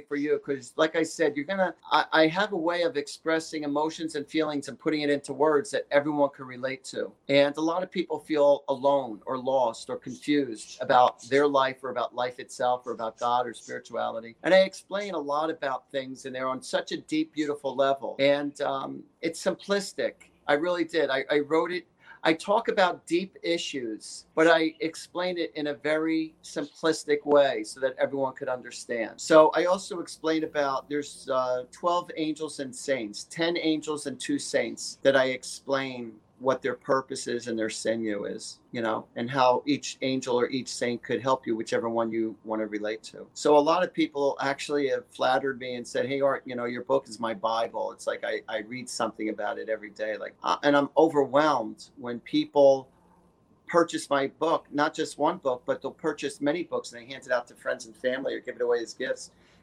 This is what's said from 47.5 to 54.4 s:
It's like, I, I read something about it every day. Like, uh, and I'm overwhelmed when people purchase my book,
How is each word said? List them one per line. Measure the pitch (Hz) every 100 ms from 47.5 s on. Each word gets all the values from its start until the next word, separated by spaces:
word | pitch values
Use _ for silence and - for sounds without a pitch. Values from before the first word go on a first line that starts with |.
| 113 113 110 101
It's | 104 -
like, | 107 113
I, | 110 -
I | 110
read | 107 123 -
something | - 113 110 107
about | 101 104 104
it | 107
every | 110 104
day. | 101 107 101
Like, | 101 -
uh, | - -
and | 143 143
I'm | 139 143
overwhelmed | 160 147 127 139 151 135 110 107 - -
when | 120 117
people | - 151 147 143 139 135 127 _ _ _ _ _ _ _ -
purchase | 170 165 156 -
my | 139 135
book, | -